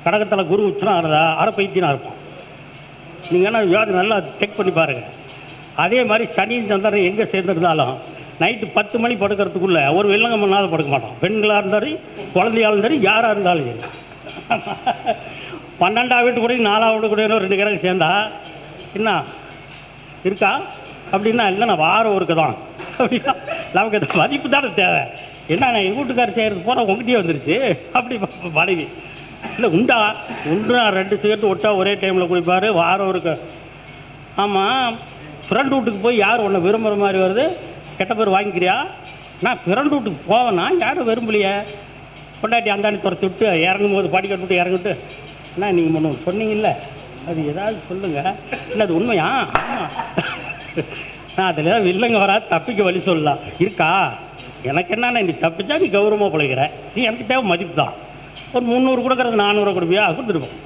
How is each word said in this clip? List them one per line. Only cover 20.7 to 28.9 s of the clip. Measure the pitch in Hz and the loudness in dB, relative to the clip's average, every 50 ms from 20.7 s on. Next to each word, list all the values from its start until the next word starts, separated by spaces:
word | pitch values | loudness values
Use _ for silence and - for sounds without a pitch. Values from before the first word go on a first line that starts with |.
| - - - - - - - - - | -12 -16 -16 -16 -18 -16 -6 -2 -2
அப்படின்னா, | 196 208 226 220 240 220 196 | 2 2 2 4 4 2 2
இல்லைண்ணா | 185 202 233 226 196 156 156 | 2 2 2 2 4 4 4
வாரம் | 165 185 214 226 220 202 | 4 4 4 4 4 2
ஒருக்கு | 190 180 156 165 160 | 2 2 2 2 2
தான் | 165 135 110 - - - - - - - - - | 2 2 0 -4 -10 -16 -14 -14 -14 -14 -2 0
அப்படின்னா, | 254 - 254 226 - 277 - - - - - - - - - | 0 2 2 0 0 -2 -2 -2 -4 -8 -8 -8 -8 0 0
நமக்கு | 180 214 226 208 208 | 0 2 2 0 0
அந்த | 165 - - 175 | 0 0 2 2
மதிப்பு | 156 240 277 277 - 262 269 | 2 2 0 -2 0 2 2
தானே | 285 277 233 170 208 | 2 2 0 0 2
தேவை. | 185 180 170 151 127 - - - - - - - - - | 2 2 2 0 -2 -4 -10 -14 -16 -18 -18 -16 -2 -2
என்ன | 156 185 269 254 240 | 0 2 2 2 2
நான் | 214 196 185 | 2 0 0
எங்க | 208 262 | 0 -2
வீட்டுக்காரர் | 285 240 254 240 240 220 185 226 | -2 0 2 2 0 2 2 0
செய்கிறது | 220 220 208 180 165 226 | 0 0 0 -2 -2 0
போற | 254 370 233 | 0 2 2
உங்ககிட்டயே | 196 190 226 247 226 247 220 | 2 0 0 2 2 2 2
வந்துருச்சு | 180 165 160 139 120 139 170 240 269 226 165 - - - - - | 2 2 -2 -2 0 0 0 2 2 0 0 -2 -4 -2 -2 -2
அப்படி | 226 233 254 214 | -2 -2 -4 -4
ப-, | 196 - - - | -4 -6 -8 -12
ப-, | - 175 151 151 | -10 -4 -2 0
மனைவி. | 170 196 185 165 143 - | 0 2 0 -2 -2 -8